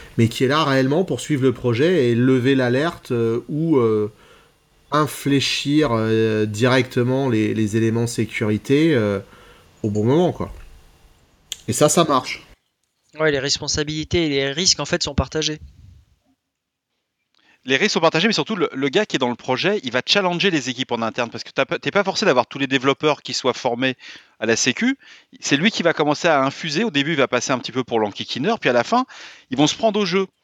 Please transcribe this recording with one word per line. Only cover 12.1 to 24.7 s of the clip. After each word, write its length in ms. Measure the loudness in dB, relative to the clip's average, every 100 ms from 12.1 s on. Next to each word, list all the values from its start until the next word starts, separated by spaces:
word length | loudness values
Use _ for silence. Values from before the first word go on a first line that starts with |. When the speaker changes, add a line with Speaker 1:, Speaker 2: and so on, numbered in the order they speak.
| 2 0 -12 -14 _ _ _ _ _ _ -2
Speaker 2:
Ouais, 120 | 0
les 80 | 0
responsabilités 880 | -2 -4 -4 -4 -4 -6 -2 0 0
et 20 |
les 240 | 0 -2
risques, 280 | 0 0 0
en 40 |
fait, 180 | -2 -4
sont 120 | -4
partagés. 460 | -4 -4 -4 -6 -8 -14 -20 -20 -20 _ _ _ _ _ _ _ _ _ _ _ _ _ _ _ _
Speaker 3:
Les 120 | -2 2
risques 160 | 2
sont 80 | 4
partagés, 260 | 2 2 0
mais 80 |
surtout, 220 | 0 -2 -2
le, 120 | -2
le 140 | -2 -2
gars 180 | 0 -2
qui 100 | -2
est 20 |
dans 120 | -2
le 60 | -4
projet, 440 | -4 -2 0 -2
il 80 | -2
va 100 | -4
challenger 460 | 0 0 0 0 0
les 180 | 0 -2
équipes 240 | -6 -4
en 80 | -4
interne, 300 | -4 -4 -6
parce 140 | -8
que 80 | -10
t'as 100 | -4
pas, 140 | -2 -2
t'es 140 | -2
pas 120 | 0
forcé 220 | 0 0 2
d'avoir 200 | 2 2
tous 120 | -2
les 80 | -2
développeurs 560 | 0 0 0 0 -2
qui 120 | -4
soient 200 | -4 -2
formés 400 | -2 -2 -2 -2 -4 -12 -20 _ -6
à 60 | 0
la 100 | 0
sécu. 420 | 0